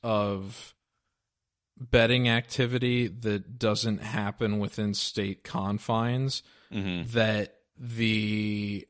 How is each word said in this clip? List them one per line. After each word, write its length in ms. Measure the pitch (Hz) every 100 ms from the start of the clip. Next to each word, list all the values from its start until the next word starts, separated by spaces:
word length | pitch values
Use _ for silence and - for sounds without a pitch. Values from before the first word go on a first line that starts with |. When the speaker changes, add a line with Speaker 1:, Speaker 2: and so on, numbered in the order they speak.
Speaker 1:
of 720 | 117 107 101 98 98 - - - _ _ _ _ _ _ _ _ _ -
betting 460 | 123 123 113 127 120
activity 800 | 117 120 - 120 127 123 123 117
that 500 | 104 110 104 - 120
doesn't 460 | 113 104 117 104
happen 560 | - 120 101 - 110 104
within 340 | 101 - 104
state 500 | 98 - - 98 95
confines, 1000 | - - 98 104 - 113 117 123 135 - - _ -
Speaker 2:
Mm-hmm. 400 | 104 98 90 117
Speaker 1:
that 420 | 117 110 107 98 - _ -
the, 1080 | 120 117 113 110 107 107 104 104 104 101 -